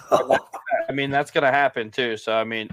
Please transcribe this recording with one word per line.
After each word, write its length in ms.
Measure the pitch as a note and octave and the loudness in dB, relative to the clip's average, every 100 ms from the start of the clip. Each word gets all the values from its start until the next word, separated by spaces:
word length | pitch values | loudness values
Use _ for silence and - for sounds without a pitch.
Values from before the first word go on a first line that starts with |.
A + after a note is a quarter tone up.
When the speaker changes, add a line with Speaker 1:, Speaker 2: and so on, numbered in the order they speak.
Speaker 1:
<laughs> 100 | - | 0
Speaker 2:
I 800 | - - - - - - - - | 0 2 0 -2 -14 -4 -4 -2
mean, 180 | C#3 C#3 | -4 0
that's 200 | C#3 D3 | 0 0
gonna 200 | E3 C#3 | 2 2
happen 400 | C#3 C#3 B2 G#2+ | 4 2 0 -6
too. 260 | A#2+ A#2+ A2 | -2 -2 -2
So, 180 | - | -2
I 100 | A2+ | 0
mean, 240 | A2 A2+ A2 | 0 -4 -6